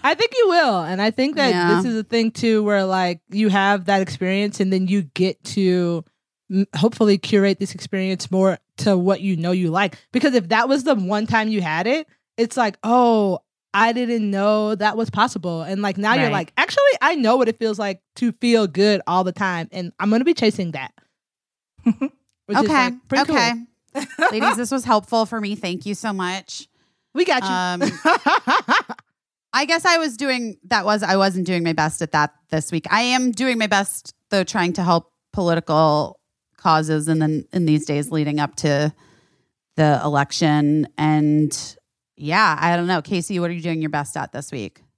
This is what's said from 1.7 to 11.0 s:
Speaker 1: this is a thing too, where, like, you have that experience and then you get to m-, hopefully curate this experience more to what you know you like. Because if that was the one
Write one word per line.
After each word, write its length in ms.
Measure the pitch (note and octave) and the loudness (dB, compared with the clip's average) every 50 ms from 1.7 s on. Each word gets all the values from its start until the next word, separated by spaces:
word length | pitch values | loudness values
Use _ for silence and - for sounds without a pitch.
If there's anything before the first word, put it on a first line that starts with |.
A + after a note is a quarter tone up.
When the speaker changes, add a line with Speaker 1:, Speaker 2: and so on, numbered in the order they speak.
| F3 | 2
Speaker 1:
this 100 | F3 F#3+ | 2 0
is 120 | B3 A3+ A3 | -2 -4 -4
a 40 | |
thing 280 | G#3 _ A#3 A#3 A3+ A3+ | -4 _ -2 0 0 -2
too, 320 | A3+ - A#3 A3+ A3 G#3+ | -2 -2 0 2 2 2
where, 220 | G#3 G#3 G#3 G3 F#3+ | 2 2 0 0 0
like, 360 | F#3+ F#3 F#3 F3+ F3+ F3+ E3 _ _ | 0 0 0 0 -2 -4 -8 _ _
you 180 | - G3+ A3 G#3 | -2 0 0 2
have 380 | F#3 G3+ G3 G3 G3+ G3+ F3+ | 4 4 4 2 2 0 2
that 160 | F#3+ G3 F#3+ | 0 2 2
experience 580 | F#3+ F#3 - - F#3+ F#3 F#3+ G3 G#3 G#3 G#3 - | 0 -2 -4 -4 -2 -2 0 0 -2 -4 -2 -2
and 100 | G3 F#3+ | 0 0
then 160 | F#3+ F#3 F#3+ | 0 0 0
you 160 | F3+ G3 G3+ | 2 0 0
get 400 | E3+ C#3 _ - F#3 F#3 - _ _ | -2 -4 _ -2 -2 -2 -2 _ _
to 600 | - - G#3 F#3+ F#3 F3+ F3+ F3 E3+ E3+ E3 D#3+ _ _ _ _ _ _ _ _ _ | -6 -2 0 2 2 2 2 0 0 -2 -4 -6 _ _ _ _ _ _ _ _ _
m-, 140 | F#3+ F#3+ G3 _ - | 0 0 0 _ 0
hopefully 400 | D3 E3 A#3+ A#3 - G#3+ G#3 G3 | 0 0 0 2 2 2 2 2
curate 420 | G3 - - A3 G3+ G3 G3+ F#3+ _ | 2 0 0 2 2 4 2 0 _
this 160 | G3+ - - | -4 -8 -8
experience 560 | F3+ - - - F#3+ F#3 F#3+ F#3+ F3+ - - | -14 -12 -8 -6 -4 -2 -4 -4 -6 -6 -2
more 280 | F#3+ F#3+ F#3+ F#3+ E3+ - _ _ _ - | 0 2 2 2 0 -2 _ _ _ -4
to 200 | - G#3+ G3 F3+ | 0 0 2 2
what 240 | F3+ F#3+ G3 E3 | 2 0 0 0
you 140 | F#3 G3 F#3 D#3 | 0 -4 -2 -2
know 140 | E3 F3 | -2 -2
you 180 | F#3 F#3 F3+ D#3+ | 0 0 0 0
like. 260 | D#3+ F#3+ G#3 F#3 - - _ _ | 0 0 -2 -2 -4 -10 _ _
Because 220 | - B3 D4+ D4 B3+ | -2 0 0 2 2
if 140 | A#3+ F3+ E3 | 2 0 2
that 180 | A3 A3 A#3 C4 | 0 2 2 2
was 160 | C#4 C#4+ B3 | 0 0 2
the 100 | D#4 C4+ | 0 0
one 320 | G#3 | 0